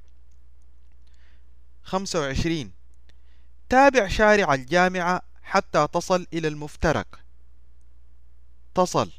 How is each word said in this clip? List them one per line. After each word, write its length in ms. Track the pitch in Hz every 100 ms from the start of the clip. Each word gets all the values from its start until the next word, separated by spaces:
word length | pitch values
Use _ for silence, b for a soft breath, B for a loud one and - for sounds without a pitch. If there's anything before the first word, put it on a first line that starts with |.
| - - - - - - - - - - - - - - - - - -
خمسة 360 | - 185 196 180
وعشرين. 520 | 143 135 165 165 107 - - - - - - - - - -
تابع 380 | 254 277 254 190
شارع 460 | 165 214 208 175
الجامعة 680 | 135 131 175 180 185 175 180 - -
حتى 440 | - 196 - 170 151
تصل 400 | 175 - 185 170
إلى 140 | 165 160
المفترق. 720 | 151 151 - 170 127 95 - - - - - - - - - - - - - - - - -
تصل. 360 | 180 156 98